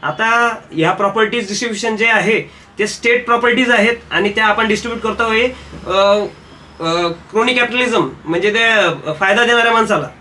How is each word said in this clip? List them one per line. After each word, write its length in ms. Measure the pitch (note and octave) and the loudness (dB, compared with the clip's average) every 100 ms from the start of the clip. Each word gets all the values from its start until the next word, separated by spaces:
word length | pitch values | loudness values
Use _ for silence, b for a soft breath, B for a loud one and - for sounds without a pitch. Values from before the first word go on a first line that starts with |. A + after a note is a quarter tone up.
आता 520 | D3 D3+ A3 A#3 A#3 A3 - | -6 -2 0 2 0 -2 -10
ह्या 200 | D#3 D#3+ | -2 0
प्रॉपर्टीज 560 | F#3+ G3+ G#3 G#3+ A#3+ G3+ | 2 0 0 0 -2 -4
डिस्ट्रीब्युशन 480 | G3+ A#3+ G#3 A#3 G#3+ | -4 -4 -4 -4 0
जे 120 | A3+ | 2
आहे, 340 | A3 F3+ G#3+ C#3 B B - | 2 2 0 -2 B B -6
ते 80 | G#3 | -4
स्टेट 380 | - A#3 A#3+ A#3+ | -2 0 0 2
प्रॉपर्टीज 460 | A#3 A#3+ A#3+ B3+ | 0 2 2 2
आहेत 240 | A#3 A3 A#3+ - | 2 2 0 -4
आणि 180 | D#3+ G3+ | -2 -2
त्या 160 | G3+ A3 | 0 0
आपण 220 | G#3 A3 | 2 2
डिस्ट्रीब्यूट 340 | G#3 A#3 A3+ | -2 -4 -6
करतो 300 | A3 G#3 A3+ | -6 -2 0
हे, 140 | A3 B3 B3+ B - - | 2 0 -2 B -16 -4
अ, 40 | F#3 G3 G#3 G3+ - - - - - | 2 4 4 0 -10 -20 -20 -20 -8
अ, 280 | E3 E3+ E3+ | -4 0 -2
क्रोनी 460 | E3 - G#3+ A#3+ | -4 -4 -2 0
कॅपिटलिझम, 560 | B3 A#3+ B3 A#3+ A#3 C#3 - D3+ | 2 0 0 0 0 -2 -4 -4
म्हणजे 280 | E3+ G3+ | -2 0
ते, 100 | G#3+ | 2
अ, 260 | A3+ A3+ F3+ D#3+ D#3 D3 | 2 2 0 -2 -8 -2
फायदा 260 | F#3+ G#3 A#3+ | 0 2 4
देणाऱ्या 280 | A#3+ A#3 | 4 4
माणसाला 340 | A3+ G#3+ F#3 D3 - | 2 2 0 -2 -12